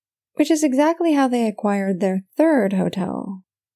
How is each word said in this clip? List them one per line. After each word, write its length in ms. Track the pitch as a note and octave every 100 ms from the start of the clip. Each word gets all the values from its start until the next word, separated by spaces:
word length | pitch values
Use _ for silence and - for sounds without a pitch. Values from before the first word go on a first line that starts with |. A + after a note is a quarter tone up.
| _ _ _
Which 180 | - D4
is 140 | D#4 D4+
exactly 480 | C4 D4+ E4+ E4+
how 160 | C#4+ C4
they 180 | B3 A3+
acquired 540 | G#3 G#3 G3+ G3 F3+
their 240 | F#3+ F#3+ - -
third 380 | D#4+ C#4 G3
hotel. 720 | F#3+ F3 F#3+ F3 - - F#3+ _ _ _